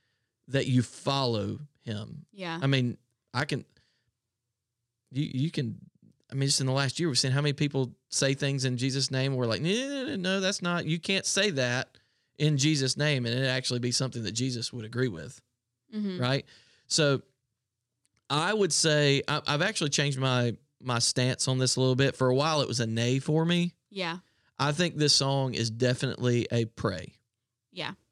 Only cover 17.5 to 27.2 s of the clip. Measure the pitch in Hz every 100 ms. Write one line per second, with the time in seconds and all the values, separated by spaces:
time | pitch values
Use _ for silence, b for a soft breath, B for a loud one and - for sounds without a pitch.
17.5 | _ _ _ _ _ _ _ - 143 175
18.5 | 214 185 - 160 151 143 139 - 151 -
19.5 | 147 190 - 147 139 143 135 131 123 120
20.5 | 107 _ _ 127 117 - - 127 - -
21.5 | 131 127 - 131 127 135 - 127 127 156
22.5 | 156 131 117 113 113 120 135 135 156 165
23.5 | 175 175 - _ 196 175 180 - _ _
24.5 | - 139 151 175 143 147 - 139 139 131
25.5 | - 117 110 123 127 131 - 123 120 -
26.5 | 117 113 - 110 90 - -